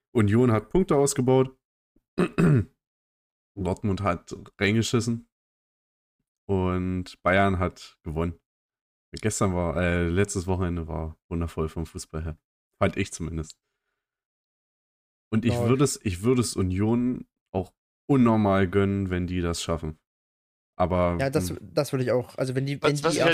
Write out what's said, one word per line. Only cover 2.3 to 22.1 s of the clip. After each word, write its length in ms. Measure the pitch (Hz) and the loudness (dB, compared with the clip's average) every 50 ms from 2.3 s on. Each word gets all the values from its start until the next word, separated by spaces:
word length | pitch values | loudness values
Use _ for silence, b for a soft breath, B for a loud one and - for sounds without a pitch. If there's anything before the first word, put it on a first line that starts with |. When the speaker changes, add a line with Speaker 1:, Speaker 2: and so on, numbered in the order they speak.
| - - 170 165 147 113 95 - _ _ _ _ _ _ _ _ _ _ _ _ _ _ _ _ _ | 0 2 4 4 4 4 2 -2 _ _ _ _ _ _ _ _ _ _ _ _ _ _ _ _ _
Speaker 1:
Dortmund 460 | 98 92 90 95 - - 104 95 92 | -6 -4 -4 -2 -2 -2 -2 -2 0
hat 340 | 98 92 87 - - - - - - - _ - | 0 -2 -2 -2 -6 -14 -16 -16 -16 -20 _ -2
reingeschissen. 680 | 101 98 107 113 110 - - 117 110 120 117 117 - _ _ _ _ _ _ _ _ _ _ _ _ _ _ _ _ _ _ _ _ _ _ _ _ | 0 2 2 2 0 0 0 0 0 -2 -4 -6 -10 _ _ _ _ _ _ _ _ _ _ _ _ _ _ _ _ _ _ _ _ _ _ _ _
Und 760 | - 98 92 92 92 92 92 92 92 92 90 90 - - - | -4 -2 0 0 0 -2 -2 -2 -2 -4 -4 -6 -8 -14 -4
Bayern 380 | - 87 90 98 98 98 92 87 | 0 2 4 4 4 2 2 0
hat 380 | 92 85 - - - - - _ _ | -2 -4 -4 -8 -18 -20 -20 _ _
gewonnen. 360 | 82 76 80 85 87 85 - _ _ _ _ _ _ _ _ _ _ _ _ _ _ | -6 -4 -4 -4 -4 -6 -10 _ _ _ _ _ _ _ _ _ _ _ _ _ _
Gestern 420 | - - - 107 - - 110 95 87 | -14 -6 -6 -4 -2 -2 -2 0 0
war, 240 | 87 87 85 69 | 0 -2 -2 -2
äh, 320 | 87 90 87 87 87 87 85 | 0 0 0 0 0 0 0
letztes 380 | 85 95 101 - - 98 85 | 0 -2 -2 -2 -4 -6 -4
Wochenende 400 | 95 92 90 95 87 87 85 80 | -2 -2 -2 -2 -4 -4 -6 -8
war 280 | 80 82 80 80 80 - - _ _ | -8 -8 -8 -8 -8 -12 -16 _ _
wundervoll 400 | 90 85 85 82 - - 80 78 | -6 -6 -6 -6 -4 -6 -6 -6
vom 160 | - 87 80 | -6 -8 -10
Fußball 380 | - - 92 - - - 78 80 | -8 -10 -14 -14 -10 -10 -8 -8
her. 140 | 80 78 - _ _ _ _ _ _ _ | -8 -10 -12 _ _ _ _ _ _ _
Fand 200 | _ 101 92 - | _ 0 0 0
ich 160 | - 98 - - | -2 -4 -6 -6
zumindest. 440 | - 82 78 82 80 78 - - _ _ _ _ _ _ _ _ _ _ _ _ _ _ _ _ _ _ _ _ _ _ _ _ _ _ _ _ _ _ _ _ _ _ _ | -8 -8 -6 -6 -8 -8 -10 -14 _ _ _ _ _ _ _ _ _ _ _ _ _ _ _ _ _ _ _ _ _ _ _ _ _ _ _ _ _ _ _ _ _ _ _
Und 140 | 110 110 110 | -2 0 2
ich 60 | 117 | 2
Speaker 2:
Glaub 120 | - 120 120 | 2 2 2
ich. 60 | 117 | 2
Speaker 1:
würde 140 | 135 131 143 | 2 2 2
es, 160 | - - - - | 0 0 -4 -4
ich 200 | 104 87 87 101 | -6 -4 0 0
würde 180 | 123 131 123 | 2 2 2
es 140 | 113 - - | 0 0 -2
Union 720 | - 95 92 90 95 104 110 117 123 123 127 123 - - - _ _ _ _ | -2 -2 0 0 0 0 0 0 0 0 -2 -4 -6 -10 -14 _ _ _ _
auch 200 | - 95 90 - _ _ _ _ _ _ _ | -6 -6 -6 -6 _ _ _ _ _ _ _
unnormal 600 | - 143 131 120 117 110 110 104 98 95 98 98 | 2 4 6 6 6 6 4 4 4 4 4 2
gönnen, 420 | 87 98 101 98 98 101 98 98 90 | 2 2 2 2 2 0 -2 -2 -2
wenn 160 | 90 90 90 | -2 -2 -2
die 140 | 85 90 90 | -2 -2 -2
das 200 | 85 85 85 - | -2 -2 -2 -4
schaffen. 380 | - - 82 78 82 78 76 - _ _ _ _ _ _ _ _ _ _ _ _ _ _ _ | -4 -4 -4 -4 -4 -8 -10 -12 _ _ _ _ _ _ _ _ _ _ _ _ _ _ _
Aber, 420 | - 90 82 90 87 90 87 87 85 | -2 0 0 2 2 2 2 0 0
Speaker 2:
Ja, 100 | 135 139 | -2 0
das, 200 | 139 - 92 87 | 0 -2 -2 -2
Speaker 1:
hm. 80 | 82 - | -6 -10
Speaker 2:
das 300 | - - - 151 143 - | -12 -4 -4 -4 -2 -2
würde 140 | 143 127 127 | -2 -2 0
ich 60 | 120 | 0